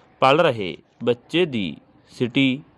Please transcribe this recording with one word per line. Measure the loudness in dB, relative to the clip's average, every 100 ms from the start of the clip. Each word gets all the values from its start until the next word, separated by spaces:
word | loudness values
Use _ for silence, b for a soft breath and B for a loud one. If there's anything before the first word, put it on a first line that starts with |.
| b _
ਪਲ | 2 4
ਰਹੇ | 2 -2 -8 -10 _ _
ਬੱਚੇ | -4 -4 _ -2 -2
ਦੀ | -2 -6 -8 _ _ _
ਸੀ | -6 -2
ਟੀ | 0 0 0 -10